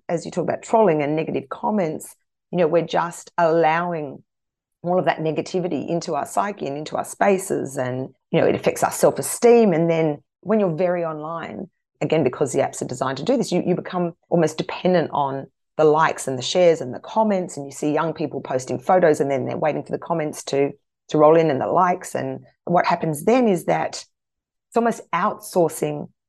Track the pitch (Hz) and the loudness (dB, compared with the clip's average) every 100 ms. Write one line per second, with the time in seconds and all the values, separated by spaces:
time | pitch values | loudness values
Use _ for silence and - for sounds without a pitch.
0 | - 170 170 180 165 - - 233 214 151 | -6 -6 -4 -6 -4 -4 0 4 4 4
1 | 143 156 156 - 135 - 220 214 165 156 | 0 -2 -2 -4 -6 -6 -2 0 -2 -4
2 | - - _ _ _ 175 165 170 165 170 | -12 -20 _ _ _ 0 2 2 2 -2
3 | 170 165 - - 170 165 156 165 175 170 | -2 -6 -10 0 2 4 4 2 -2 -6
4 | 147 139 _ _ _ _ _ _ 170 180 | -8 -12 _ _ _ _ _ _ 0 0
5 | 165 - 160 151 160 180 175 139 - 170 | 2 0 -2 -2 -2 -4 -2 -4 -2 -4
6 | 165 147 135 - 202 202 143 143 151 - | -2 -6 -4 -2 -4 -4 -8 -8 -8 -8
7 | - - 196 190 - 143 135 139 127 127 | -8 0 2 2 0 -4 -4 -6 -4 -4
8 | 131 _ _ 165 - - - - - - | -8 _ _ 2 2 2 -2 0 -2 2
9 | 160 - 147 - 240 233 220 160 165 165 | 2 2 -6 2 6 6 6 4 2 2
10 | 160 143 _ _ 180 220 196 156 185 175 | 0 -2 _ _ -2 0 0 0 0 0
11 | 170 156 151 165 - - - _ _ _ | -4 -6 -10 -10 -10 -12 -14 _ _ _
12 | 156 156 131 - 143 - - - 139 127 | 0 2 2 0 -2 0 -2 -4 -10 -6
13 | 131 135 151 262 190 180 - 175 - 185 | -6 -4 -2 0 0 -2 0 -2 -4 -4
14 | 175 - _ 175 156 - 160 - 175 180 | -6 -6 _ 2 2 0 -8 -2 2 2
15 | 147 - 139 135 139 _ _ - 156 151 | 2 -2 -2 -4 -10 _ _ 2 4 6
16 | 160 - - 131 127 185 175 160 127 107 | 2 0 -6 -6 -2 4 4 4 -2 -10
17 | - - 220 196 180 - 139 - 151 147 | -4 0 2 0 -2 -8 -12 -4 -2 0
18 | 165 151 151 139 131 131 131 127 - 185 | -2 -2 -6 -6 -4 -6 -4 -6 2 4
19 | 175 147 139 135 127 143 160 147 - 127 | 4 4 0 0 -2 -2 -2 -2 -6 -8
20 | - 170 151 - - 139 143 - _ _ | -4 -4 -4 -8 -4 0 0 -2 _ _
21 | _ 156 151 165 160 131 107 156 180 185 | _ 6 8 8 4 0 0 2 2 0
22 | - - 131 131 - _ - 170 - 175 | -4 -6 -6 -8 -14 _ -2 0 2 0
23 | 165 147 165 254 240 175 - 160 143 - | -2 -2 0 2 2 0 0 -2 -4 -8
24 | - _ _ _ _ _ _ - 233 - | -16 _ _ _ _ _ _ 0 0 -2
25 | - 170 202 - - 185 160 - 151 147 | -6 -2 -2 -4 -4 0 0 0 -6 -4
26 | 175 _ | -10 _